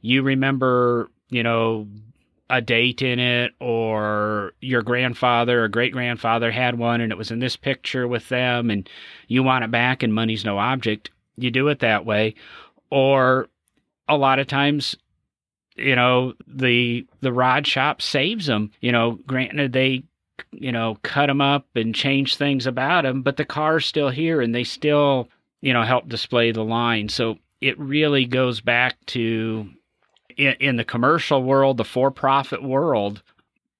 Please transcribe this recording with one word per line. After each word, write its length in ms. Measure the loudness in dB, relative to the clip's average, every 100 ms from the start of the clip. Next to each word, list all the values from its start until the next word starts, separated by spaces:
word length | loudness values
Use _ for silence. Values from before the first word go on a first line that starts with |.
you 220 | 0 2
remember, 880 | 2 2 0 2 2 4 2 2 -4 _ -6
you 140 | -2
know, 440 | 0 2 0 -2 -8 -16 -20 _ _ _ -4
a 140 | -2
date 400 | 2 2 2 0
in 160 | -2 0
it, 340 | 0 0 -2 -4
or 920 | -4 -2 0 -2 -2 -2 -2 -2 -6 -8
your 200 | -2 -2
grandfather 840 | 0 0 -2 0 2 4 4 2
or 40 | 2
great-grandfather 840 | 0 -2 -2 -4 -2 0 0 0
had 280 | 0 -2 0
one 240 | 0 0
and 100 | -2
it 60 | -6
was 120 | -8
in 100 | -6
this 160 | -6 -4
picture 520 | -6 -6 -6 -4 -2
with 220 | -4 -4
them 400 | -2 0 0 0
and 180 | -2 -6 -16 -20 -18 -2
you 140 | 2
want 220 | 2 2
it 60 | 0
back 320 | 0 0 0
and 120 | 0
money's 320 | 0 0 -2 -4
no 120 | -2
object, 520 | -2 -2 -2 -4 -8 _ _ -6
you 120 | -2
do 180 | 0 0
it 100 | 0
that 260 | 0 0
way. 300 | 0 0 0 -4 -16 -20 -20 _ -2
Or 580 | 2 4 4 4 2 -2 _ _ _ _ _ -2
a 120 | 2
lot 200 | 4 2
of 80 | 0
times, 480 | 0 2 2 -2 -8 _ _ _ _ _ _ _ -4
you 200 | 0 4
know, 380 | 4 4 0 -6 -14
the, 600 | -2 2 4 2 -2 -6 _
the 100 | -2
rod 340 | 2 2 2 0
shop 360 | 0 0 -2
saves 480 | -4 -2 -2 -2 -2
'em. 200 | -2 -2 -4
You 100 | 0
know, 260 | 2 2 -2 -4
granted, 460 | -4 -4 -4 -2
they, 300 | 0 0 0 -8 _ _ -20 -20
you 200 | -12 -6
know, 280 | -4 -4 -6
cut 280 | -4 0 0
'em 100 | 2
up 260 | 2 0 -2
and 200 | -4 -2
change 420 | -2 0 0 0 -2
things 300 | 0 0 -2
about 400 | -2 0 0 0
'em, 160 | -2
but 160 | -2 -2
the 80 | -4
car's 400 | -2 0 0 0
still 240 | -2 -2
here 320 | -2 0 0
and 120 | 0
they 80 | -2
still, 680 | -4 -4 2 4 4 2 -2 _ _ _
you 100 | 0
know, 120 | 2
help 220 | 2 0 -2
display 460 | -10 -2 2 2
the 120 | 0
line. 440 | -2 0 0 -2 -4
So 300 | -4 -4 -4 _ -6
it 160 | -4 -4
really 480 | -4 0 2 2 2
goes 340 | 0 0 -2
back 380 | 0 0 0 -4 -8
to, 640 | -4 -2 -2 -4 -6 -10 -18 _ _ _ _ _ 0
in, 180 | 0 2
in 160 | 0 0
the 80 |
commercial 580 | -2 0 2 2 2 2
world, 360 | 4 4 4 2
the 60 |
for-profit 800 | -2 0 0 0 2 2 0 -6
world, 600 | -2 0 2 0 -2 -6 _ _ _ _ _